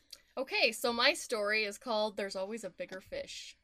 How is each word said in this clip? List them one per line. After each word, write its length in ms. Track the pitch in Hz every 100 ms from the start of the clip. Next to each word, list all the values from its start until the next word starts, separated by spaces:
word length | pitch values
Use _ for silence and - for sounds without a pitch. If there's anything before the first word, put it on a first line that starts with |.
| _ - _ -
Okay, 340 | - 415 285
so 220 | 226 240
my 220 | 233 254
story 500 | 320 - 220 202 214
is 140 | 208 202
called 360 | 254 214 214
There's 220 | 208 202 196
Always 260 | 190 226
a 60 | 196
Bigger 320 | - 180 185
Fish. 560 | - - - - - -